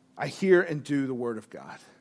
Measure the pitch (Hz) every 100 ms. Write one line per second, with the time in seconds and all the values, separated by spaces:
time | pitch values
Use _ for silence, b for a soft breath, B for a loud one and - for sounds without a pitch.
0 | _ - 143 - 190 175 180 147 123 139
1 | 135 123 120 110 - 73 67 - - _